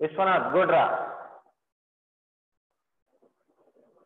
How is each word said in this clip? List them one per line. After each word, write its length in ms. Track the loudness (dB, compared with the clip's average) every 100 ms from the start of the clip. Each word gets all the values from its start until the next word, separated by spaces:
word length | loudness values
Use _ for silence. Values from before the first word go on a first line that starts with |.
Vishwanath, 500 | -6 -2 0 2 2
good 160 | 0 4
ra. 380 | 4 2 -2 -6 -12 -16 -20 _ _ _ _ _ _ _ _ _ _ _ _ _ _ _ _ _ _ _ _ _ _ _ _ _ _